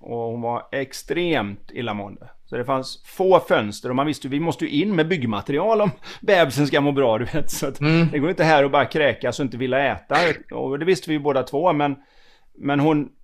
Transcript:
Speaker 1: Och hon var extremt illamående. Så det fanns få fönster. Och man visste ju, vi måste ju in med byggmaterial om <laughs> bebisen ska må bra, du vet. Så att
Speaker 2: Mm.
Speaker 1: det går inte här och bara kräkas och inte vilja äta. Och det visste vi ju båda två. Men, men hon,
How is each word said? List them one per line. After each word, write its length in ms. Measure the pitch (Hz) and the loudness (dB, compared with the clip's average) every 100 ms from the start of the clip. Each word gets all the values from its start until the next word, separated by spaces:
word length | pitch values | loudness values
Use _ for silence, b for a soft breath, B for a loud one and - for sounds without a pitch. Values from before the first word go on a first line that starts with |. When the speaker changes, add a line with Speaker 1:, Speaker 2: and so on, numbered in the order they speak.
Speaker 1:
Och 160 | - 117 | -10 -6
hon 220 | 117 117 | -6 -6
var 220 | 117 117 - | -4 -6 -6
extremt 1000 | 139 135 - - 151 175 143 101 101 - | -8 -8 -10 -6 -2 0 0 -2 -8 -12
illamående. 560 | - 117 104 101 98 - - | -8 -6 -6 -8 -14 -20 -20
Så 120 | - 123 | -10 -8
det 80 | |
fanns 380 | 123 135 131 - - | -4 -4 -4 -14 -14
få 340 | - 190 180 | -2 6 6
fönster. 480 | - 165 104 104 123 | 6 0 0 -6 -4
Och 60 | 127 | -2
man 100 | 151 | -2
visste 200 | 143 131 | -4 -4
ju, 40 | |
vi 100 | 143 | -2
måste 240 | 165 - | -2 -2
ju 60 | 160 143 | -2 -2
in 140 | 202 180 | 0 0
med 120 | 160 | 0
byggmaterial 720 | 185 113 101 - 143 208 220 | 0 -2 -4 -2 -2 2 2
om 100 | 208 - - | 0 -2 -14
<laughs> 140 | - | -6
bebisen 460 | - 190 156 123 143 | 2 4 4 2 2
ska 140 | 147 | 2
må 120 | 143 | 2
bra, 260 | 139 127 110 | 2 2 2
du 60 | |
vet. 260 | 120 117 - | 0 0 0
Så 160 | - 143 | 0 -6
att 140 | 123 | -2
Speaker 2:
Mm. 280 | 147 165 165 | 2 4 4
Speaker 1:
det 60 | 143 | 2
går 120 | 156 | -2
inte 140 | 185 | 2
här 200 | 160 147 | 4 4
och 60 | 139 | 4
bara 140 | 143 | 2
kräkas 540 | 123 156 143 113 127 - | 2 2 0 0 -4 -4
och 60 | |
inte 120 | 135 120 | -6 -4
vilja 360 | 127 131 135 | -2 0 0
äta. 240 | 98 - 143 175 147 - 120 | -2 -2 0 0 -2 -8 -8
Och 220 | 135 143 | -6 -2
det 60 | |
visste 260 | 165 175 - | 0 0 0
vi 40 | |
ju 60 | 151 | -2
båda 220 | 143 135 | 0 0
två. 300 | 123 143 180 | 0 0 2
Men, 240 | 147 143 135 b b b b b - | 2 0 -2 b b b b b -8
men 220 | 139 143 | -2 2
hon, 280 | 151 151 123 _ | 2 2 -2 _